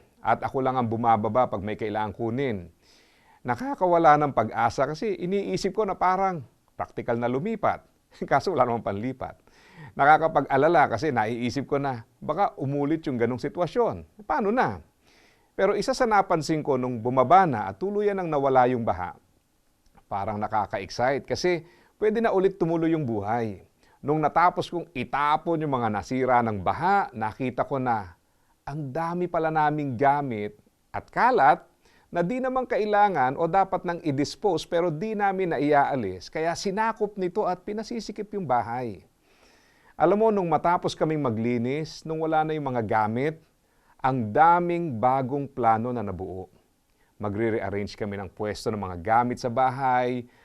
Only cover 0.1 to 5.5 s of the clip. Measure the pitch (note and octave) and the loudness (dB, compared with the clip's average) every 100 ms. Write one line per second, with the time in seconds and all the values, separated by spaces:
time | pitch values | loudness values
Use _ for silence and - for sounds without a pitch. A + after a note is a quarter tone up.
0.1 | _ - A#2 B2 C3+ C3 B2+ A#2 A2+ A#2+ | _ -2 -2 -2 -2 -2 0 -2 0 2
1.1 | A2+ A2 A#2+ B2 G#2+ G#2 G#2+ G#2+ G#2+ G#2+ | 2 2 0 0 -2 -6 -6 -4 -4 -4
2.1 | - A2+ A#2+ C#3 G2+ E2+ _ _ _ _ | -6 -6 -4 -4 -4 -10 _ _ _ _
3.1 | _ _ _ B2 A#2+ C4 C#4+ F#3 E3+ E3 | _ _ _ -6 -4 -4 -2 2 6 8
4.1 | D3 D3 B2+ A2+ A2 A#2 - C3+ D#3 A3+ | 6 4 0 -2 0 0 0 -2 -2 -4
5.1 | - F3 G3+ F#3+ | -4 -4 -4 -2